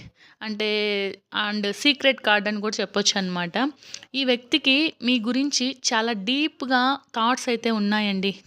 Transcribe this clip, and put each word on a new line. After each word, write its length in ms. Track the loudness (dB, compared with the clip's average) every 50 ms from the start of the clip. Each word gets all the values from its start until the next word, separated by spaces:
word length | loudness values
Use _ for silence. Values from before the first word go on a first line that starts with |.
| -18 -20 -20 _ -20 -20 _ -12
అంటే 280 | -10 -8 -6 -4 -2 -2 0 0 0 -2 -2 -2 -4 -4 -6 -10 _ _ -4 -4 -2 -2
and 220 | -2 -2 -2 -4
సీక్రెట్ 500 | -2 0 2 2 2 4 2 2 2 2
కార్డ్ 260 | 2 2 2 2 2
అని 140 | 0 -4 -4
కూడా 200 | -4 -4 -2 -4
చెప్పొచ్చు 360 | -4 -2 0 0 2 2 0
అనమాట. 340 | 0 0 -2 -2 -4 -4 -2 -2 0 0 -2 -2 _ -16 -20 -20 -20 -14 -8 -4
ఈ 80 | -2 0
వ్యక్తికి 680 | 2 0 0 0 0 0 2 2 2 2 4 2 0 -2 -2 0
మీ 160 | 0 0 2
గురించి 580 | 0 0 0 0 0 0 0 -2 -2 -2 -4 -4 -2 -2 0
చాలా 180 | 0 0 0
డీప్‌గా 880 | -2 -2 -2 -2 0 0 0 -2 -4 -6 -2 0 2 2 2 2 0 -2 -6 _ -2
థాట్స్ 340 | 0 2 2 2 0 0 -2
అయితే 200 | -2 0 0 0
ఉన్నాయండి. 640 | 0 0 2 2 2 2 2 0 0 0 0 -2 -4 -4 -6